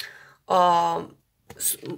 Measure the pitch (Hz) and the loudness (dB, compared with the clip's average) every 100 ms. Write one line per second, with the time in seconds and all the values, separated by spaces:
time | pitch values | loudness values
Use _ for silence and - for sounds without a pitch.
0 | - - - _ - 185 180 170 170 170 | -18 -18 -20 _ 0 4 4 4 2 -2
1 | 170 - _ _ - - - - - | -8 -16 _ _ -20 -8 -6 -6 -10